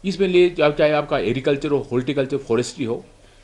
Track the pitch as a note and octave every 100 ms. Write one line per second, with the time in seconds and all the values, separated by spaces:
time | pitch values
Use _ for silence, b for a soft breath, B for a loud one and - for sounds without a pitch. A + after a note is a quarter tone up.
0 | F#3+ F#3 F#3+ F3+ F3+ E3+ D3+ D3+ D3+ D3+
1 | D3 C#3+ G2 B2+ D3 C#3 D3 C#3+ - B2
2 | B2+ C#3 C3+ C#3 C#3 A#2+ A#2+ - A2+ A#2+
3 | - _ b b